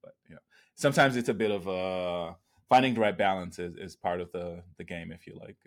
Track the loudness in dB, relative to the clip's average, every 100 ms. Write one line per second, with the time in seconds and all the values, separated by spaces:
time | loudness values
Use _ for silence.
0 | -20 _ _ -20 _ _ _ 0 2 6
1 | 4 4 0 2 2 0 -2 -2 -2 -2
2 | -2 -2 -6 -10 _ _ _ 4 6 2
3 | 2 2 0 0 -6 -8 -10 -8 -14 -6
4 | -4 -4 -6 -8 -10 -10 -16 -18 -12 -10
5 | -10 -14 -18 -18 -18 -20